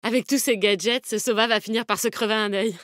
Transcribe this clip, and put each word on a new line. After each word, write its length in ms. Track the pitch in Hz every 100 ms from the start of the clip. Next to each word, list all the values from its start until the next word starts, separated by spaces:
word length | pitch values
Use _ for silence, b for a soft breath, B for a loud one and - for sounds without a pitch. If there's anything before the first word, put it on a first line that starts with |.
Avec 240 | 214 247 -
tous 120 | 277
ces 180 | 254 226
gadgets, 480 | 202 202 180 247 -
ce 120 | 214
Sova 280 | 226 214 226
va 140 | 220
finir 240 | 202 226
par 140 | 233 -
se 100 | 240
crever 240 | - 220
un 220 | 220 208
œil. 200 | 196 220 170